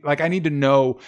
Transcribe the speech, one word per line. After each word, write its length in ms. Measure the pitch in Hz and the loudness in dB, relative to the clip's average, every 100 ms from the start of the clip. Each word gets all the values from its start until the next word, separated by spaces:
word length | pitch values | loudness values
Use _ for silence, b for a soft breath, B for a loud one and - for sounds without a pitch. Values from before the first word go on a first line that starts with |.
like, 180 | 147 147 | -4 -2
I 60 | 165 | -2
need 160 | 185 | -2
to 80 | 160 | -2
know, 480 | 143 139 139 131 127 | 0 2 2 2 -2